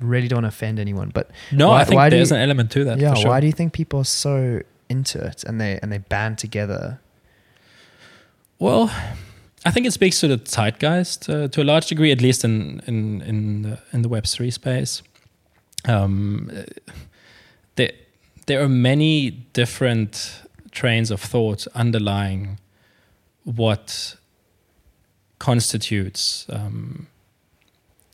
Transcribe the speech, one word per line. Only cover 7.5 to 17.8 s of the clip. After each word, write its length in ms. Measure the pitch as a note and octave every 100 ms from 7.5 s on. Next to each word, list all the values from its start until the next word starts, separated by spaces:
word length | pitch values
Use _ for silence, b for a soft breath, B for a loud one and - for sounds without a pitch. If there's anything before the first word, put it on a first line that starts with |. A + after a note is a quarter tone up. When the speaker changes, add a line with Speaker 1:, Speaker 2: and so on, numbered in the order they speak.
| b b b b b b b b b b -
Speaker 2:
Well, 320 | F#3 A3 A3+ B B B B B B _ F3
I 60 |
think 140 | E3+ B3
it 60 |
speaks 280 | E3+ F#3 -
to 60 | D#3+
the 100 | B2+
zeitgeist, 920 | - - G#2+ A2 D3 F3 F3+ - -
uh, 180 | D3+ C#3+
to 120 | D3
a 40 | C#3+
large 220 | D#3 -
degree, 240 | D#3+ D#3
at 100 | C3
least 220 | B2 B2+ A#2
in, 360 | A2 D2+ - -
in, 340 | A2+ G#2+ G#2
in 400 | D2 A2 G#2+ G#2
the, 160 | G#2 A2 -
in 100 | B2+
the 60 | A#2
Web 160 | A#2 G#2+
three 260 | - B2
space. 500 | A#2 C3+ B2+ C3+ - - _ _ _ _ _ _ - -
Um, 640 | G#2+ G2 G2 G2+ G#2 - -
uh, 360 | - - - B B B B B B B B
there, 160 | -